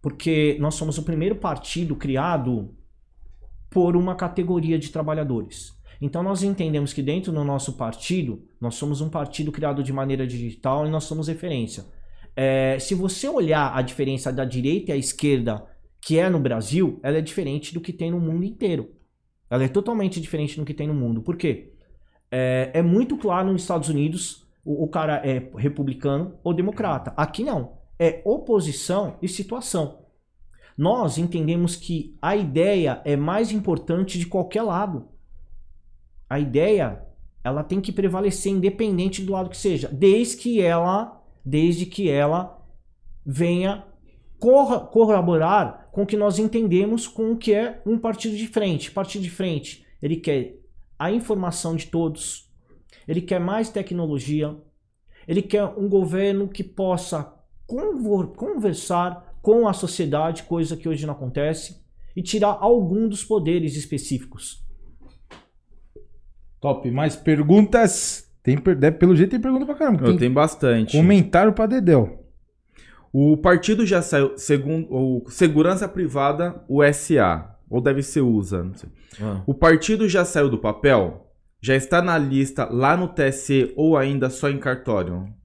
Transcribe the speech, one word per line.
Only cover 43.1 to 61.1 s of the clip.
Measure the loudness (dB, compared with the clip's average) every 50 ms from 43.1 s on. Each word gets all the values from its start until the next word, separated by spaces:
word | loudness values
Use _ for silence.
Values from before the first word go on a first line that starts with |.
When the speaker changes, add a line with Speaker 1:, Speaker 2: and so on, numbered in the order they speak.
| -18 -14 -10
Speaker 1:
venha | -8 -2 0 0 2 2 0 0 -2 -4 -6 -12 -20 -20 _ -20 -20 _ -20 _ -20 -12 0
corra-, | 6 6 8 8 6 4 2 -2
corroborar | -2 2 4 4 6 6 6 4 4 2 2 2 2 4 4 2 2 0 -6 -14 -20 -8
com | -4 -4
o | -2
que | 0 0 2
nós | 2 2 2 2
entendemos | 0 0 0 0 0 2 2 2 2 2 -2 -4 -4 -8
com | -6 -4 -2 -2
o | -2 -2
que | 0 2 2
é | 2 2 -2 -6 -8 -2
um | -2 -2 0
partido | 0 -4 -4 -4 -6 -6 -4
de | -6 -8
frente. | -4 -2 -2 0 0 -2 -2 -6 -6
Partido | -6 -6 -6 -6 -6 -8
de | -8 -8
frente, | -6 -6 -4 -4 -4 -6 -8 -10 -18 -20 _ _ -16 -8
ele | -4 -4 -4
quer | -2 -2 -2 -2 -2 -2 -6 -12 -20 -20 -20 -20 -20 -20 _ -10 -6
a | -4 -2
informação | -2 -2 -2 -2 -2 -2 -2 -4 -6 -4 -4 -4 -4
de | -4 -6
todos, | -4 -2 -2 -2 -2 -4 -6 -10 -12 -12 -14 _ _ _ _ _ _ -20 -20 _ _ _ _ _
ele | -4 -4 -4
quer | -2 -2 -2 -2
mais | -2 -2 -2 -2 -4 -4
tecnologia, | -4 -8 -6 -4 -4 -4 -4 -2 -4 -4 -4 -4 -2 -2 -2 -4 -8 -14 -20 _ _ _ _ _ _ _ _ _ -20 _ -8 -2
ele | -2 -2
quer | 0 0 0 0 0
um | -2 -2 -4 -2 2
governo | 2 2 2 2 0 0 0 0 0 0 -4 -4
que | -6 -10 -10
possa | -10 -6 -4 -2 -2 -2 -2 -4 -6 -8 -8 -8 -10 -16 _ _ _ -20 -20 -14 -10
convor-, | -8 -4 -4 -4 -4 -4 0 0 0 0 0 -4 -6
conversar | -8 -8 -6 -4 -2 -2 -2 -2 -4 -4 -2 0 0 0 -2 -4 -10 -16 -18 -18 -2
com | 4 4 6 6 6 4
a |
sociedade, | 2 0 -4 -6 -4 -4 -2 -2 0 0 0 -2 -4 -6
coisa | -6 -4 -2 -2 -2 -2 -4
que | -6 -4 -4
hoje | -4 -4 -4
não | -8